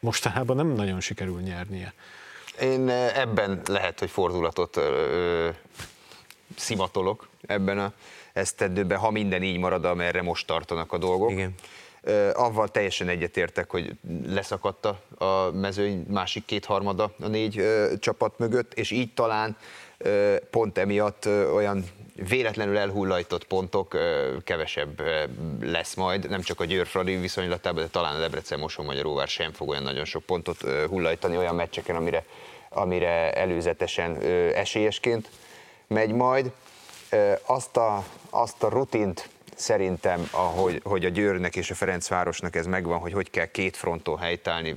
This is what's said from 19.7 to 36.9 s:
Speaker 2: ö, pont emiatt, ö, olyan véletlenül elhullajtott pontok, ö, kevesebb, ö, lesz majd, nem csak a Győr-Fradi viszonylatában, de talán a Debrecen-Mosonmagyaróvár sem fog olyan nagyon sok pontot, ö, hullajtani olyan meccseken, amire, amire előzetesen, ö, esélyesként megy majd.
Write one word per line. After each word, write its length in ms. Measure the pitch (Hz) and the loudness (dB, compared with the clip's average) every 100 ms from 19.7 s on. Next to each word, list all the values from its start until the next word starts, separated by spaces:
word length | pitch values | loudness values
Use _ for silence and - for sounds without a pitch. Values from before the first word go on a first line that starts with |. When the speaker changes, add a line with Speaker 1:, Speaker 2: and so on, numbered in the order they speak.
| - - - | -20 -20 -6
Speaker 2:
ö, 380 | - 101 101 98 - | 0 4 4 2 2
pont 280 | 117 110 90 | 0 2 2
emiatt, 460 | 98 101 104 - | 2 2 2 0
ö, 260 | 107 104 85 | 0 2 4
olyan 340 | 90 104 98 92 - - - 98 | 4 2 0 -4 -12 -18 -10 -2
véletlenül 480 | 127 113 107 101 104 | 0 0 0 0 2
elhullajtott 680 | 101 101 95 90 85 87 | 2 0 0 0 0 -4
pontok, 500 | - 95 90 101 95 | 0 -2 0 0 0
ö, 380 | 73 85 76 67 65 | 0 2 2 0 -2
kevesebb, 560 | - 85 78 - 73 73 | -4 -4 -2 -4 -6 -4
ö, 220 | 76 78 73 - 80 65 | -2 -2 -2 -6 -6 -4
lesz 340 | 62 82 85 | -2 -2 -2
majd, 340 | - 92 98 82 | -2 -2 -2 -2
nem 120 | 95 | -4
csak 200 | 90 90 | -4 -4
a 40 | |
Győr-Fradi 520 | 87 92 87 95 92 92 | 0 0 0 0 0 0
viszonylatában, 680 | 90 - 90 87 92 82 | -2 -4 -2 -2 -2 -2
de 60 | 82 | -2
talán 280 | 90 82 76 | -2 -2 0
a 20 | |
Debrecen-Mosonmagyaróvár 1080 | 80 76 - 73 78 - 76 69 78 69 69 | -2 -4 -6 -6 -6 -6 -6 -4 -2 -2 -2
sem 240 | - 82 | -2 -4
fog 160 | - 73 | -4 -4
olyan 140 | 71 | -4
nagyon 220 | 67 69 | -4 -4
sok 180 | 76 78 | -4 -6
pontot, 400 | - 90 82 82 | -4 -4 -4 -4
ö, 240 | - 69 76 | -2 0 0
hullajtani 500 | 95 82 85 95 87 | 0 0 0 0 0
olyan 180 | 90 | 0
meccseken, 420 | 85 85 - - 85 | 0 -2 -4 -4 -2
amire, 280 | 82 82 - - - - - | 0 0 -2 -10 -20 -20 -8
amire 640 | - 92 90 87 85 82 | -2 0 2 2 2 2
előzetesen, 880 | - 95 85 82 82 90 - 85 80 | 2 0 0 0 0 -2 0 -2 0
ö, 280 | - 90 87 | 0 2 4
esélyesként 720 | - 101 113 107 98 123 117 110 - - - - - _ | 2 0 0 0 0 0 0 -4 -16 -20 -20 -20 -20 _
megy 260 | 107 110 | 2 4
majd. 380 | 117 123 131 127 - - - - | 4 4 4 0 -6 -16 -20 -20